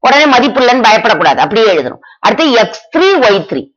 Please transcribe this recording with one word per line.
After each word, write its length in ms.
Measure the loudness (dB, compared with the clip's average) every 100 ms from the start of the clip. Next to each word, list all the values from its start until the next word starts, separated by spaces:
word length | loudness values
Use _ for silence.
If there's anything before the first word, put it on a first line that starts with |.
உடனே 240 | 0 0 2
மதிப்பு 340 | 2 0 0
இல்லைன்னு 260 | 0 2 2
பயப்படக்கூடாது, 520 | 0 0 0 0 0
அப்படியே 220 | -2 0 0
எழுதணும். 300 | 0 -2 -10 -20 -4
அடுத்து 260 | -4 0 0
எக்ஸ் 320 | 0 0 -4 -8 -2
த்ரீ, 120 | 0 2
ஒய் 180 | 2 0 -2
த்ரீ. 140 | -10 -10